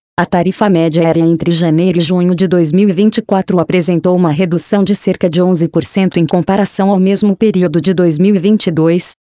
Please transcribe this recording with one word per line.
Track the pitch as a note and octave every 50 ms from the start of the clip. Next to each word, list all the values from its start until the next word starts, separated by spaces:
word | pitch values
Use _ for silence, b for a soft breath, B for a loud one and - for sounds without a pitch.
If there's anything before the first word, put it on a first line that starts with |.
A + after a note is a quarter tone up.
| - _ _ -
a | F3+
tarifa | - - F3 E3+ F#3 F#3 - A3 G#3
média | F#3 E3 E3 E3 D3+ E3+ E3
aérea | E3 D#3+ E3
entre | E3 E3 E3+ D#3+ - F3
janeiro | E3+ D#3+ F3 E3 D#3 D#3+ F3 F#3 E3
e | F3+
junho | E3 D3 F#3 F3+ F3 F3+ F#3
de | E3 F#3+
dois | F3 F#3 F3+ E3+ D3+ D3+
mil | F#3 G#3 G3+
e |
vinte | F3 E3+ G#3 A3 -
e | A#3
quatro | A3 - G#3 F#3+ F#3 - F#3 F3
apresentou | D#3+ - - F3+ D#3+ F3+ F3 E3 - F3+ F3+
uma | F3+ F3 D#3+
redução | D3 D3+ F#3+ E3+ E3+ E3 - - G#3+ G3+ G3
de | F#3 G3+
cerca | - - F#3+ F3+ - - F3
de | D3+ F3
onze | F3+ F#3 F#3 D3+ E3+
por | D#3 - E3 -
cento | - - G3+ F#3+ F3+ - F3+
em | E3
comparação | D3+ - F3+ E3+ - G3 G#3 G3 - - - F#3+ G3
ao | G3+ F#3
mesmo | F#3 F#3+ G3 G3 G#3+ G#3 F#3+
período | - A3 G#3+ - F#3 F3+ E3+ D3+ E3+
de | D3+ F#3 F#3
dois | E3+ F3+ E3+ D#3 D3+
mil | F3+ G3+ G#3
e | F#3
vinte | D#3+ G3+ A3 G#3 -
e | F#3
dois, | D#3+ D#3 D#3+ E3 E3+ F3+ - - - -